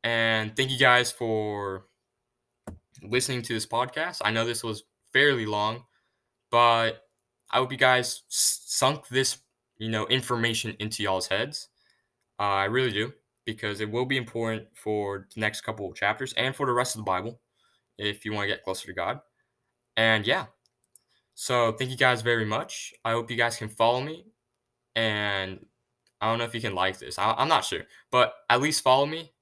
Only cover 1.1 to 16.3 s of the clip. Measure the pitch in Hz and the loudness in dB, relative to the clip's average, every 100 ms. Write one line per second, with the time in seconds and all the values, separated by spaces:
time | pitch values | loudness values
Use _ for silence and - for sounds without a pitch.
1.1 | - 117 110 107 101 101 95 - _ _ | -2 -2 0 0 -2 -4 -6 -12 _ _
2.1 | _ _ _ _ _ - - _ - 101 | _ _ _ _ _ -18 -18 _ -20 -2
3.1 | 123 127 127 110 113 - 117 127 156 170 | -2 0 -4 -4 -4 -2 -2 -2 -4 -6
4.1 | - 104 113 117 117 113 104 _ _ _ | -2 0 0 0 -2 -4 -8 _ _ _
5.1 | 135 143 131 107 104 107 120 - _ _ | 4 4 4 0 -2 -2 -4 -16 _ _
6.1 | _ _ _ _ 117 120 117 113 - _ | _ _ _ _ 4 6 6 2 -2 _
7.1 | _ _ _ _ 123 127 131 131 127 123 | _ _ _ _ 0 0 2 4 4 2
8.1 | - _ - - - - - 135 135 - | -6 _ 0 0 0 -4 2 2 0 -2
9.1 | 127 131 - _ _ _ _ 110 110 - | 0 0 -4 _ _ _ _ -4 -2 0
10.1 | 127 - 120 117 113 113 98 107 - 101 | 0 0 0 0 -2 -4 -6 -8 -4 -2
11.1 | 95 - 98 135 147 - _ _ _ _ | -2 0 -2 -2 -8 -14 _ _ _ _
12.1 | _ _ - 101 98 101 123 127 101 120 | _ _ -4 0 2 2 2 0 -2 -4
13.1 | - _ _ - 110 107 101 107 113 127 | -8 _ _ -10 -6 -6 -4 -4 -2 -2
14.1 | 135 113 117 113 110 - - 107 107 101 | -2 -4 -4 -4 -4 -8 -10 -4 -2 -2
15.1 | 101 95 - 107 - - 104 98 - 101 | -6 -10 -4 -4 -4 -8 -8 -10 -2 -2
16.1 | 110 131 | -2 -4